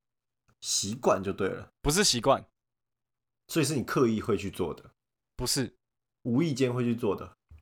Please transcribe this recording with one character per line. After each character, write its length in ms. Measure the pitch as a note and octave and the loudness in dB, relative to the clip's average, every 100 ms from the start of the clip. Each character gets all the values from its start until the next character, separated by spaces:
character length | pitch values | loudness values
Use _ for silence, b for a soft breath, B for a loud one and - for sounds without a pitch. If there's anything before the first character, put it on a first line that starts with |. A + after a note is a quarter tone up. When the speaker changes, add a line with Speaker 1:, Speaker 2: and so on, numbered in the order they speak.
| _ _ _ _ _ _ | _ _ _ _ _ _
Speaker 1:
习 340 | - - G2 | -6 -4 -4
惯 280 | B2 E3+ F#2+ | -2 2 2
就 100 | F#2+ | 0
对 160 | F#2 F#2+ | -2 -4
了。 200 | F2+ - _ | -4 -10 _
Speaker 2:
不 100 | C#3+ | 0
是 120 | E3 | 2
习 180 | G#3 A#2+ | 2 2
惯。 240 | A#2 A#2 - _ _ _ _ _ _ _ _ _ - | 2 2 0 _ _ _ _ _ _ _ _ _ -4
Speaker 1:
所 160 | E3 | 0
以 20 | |
是 120 | C3+ D3 | 0 0
你 80 | |
刻 240 | - D#3 A#2+ | -2 2 4
意 120 | A2 | 2
会 160 | - G2+ | 0 -2
去 140 | F#2+ | -2
做 240 | - E2 | -4 -4
的。 160 | C#2 - _ _ _ _ - | -6 -14 _ _ _ _ -6
Speaker 2:
不 100 | B2+ | -2
是。 300 | - A#2 - _ _ _ _ | -2 -2 -8 _ _ _ _
Speaker 1:
无 180 | B2+ A#2 | -2 2
意 100 | E3 | 2
间 220 | B2 B2+ | 2 0
会 80 | B2 | 0
去 120 | A#2+ | -2
做 200 | A#2 A2 | 0 -2
的。 220 | F2 - - _ - | -2 -6 -18 _ -20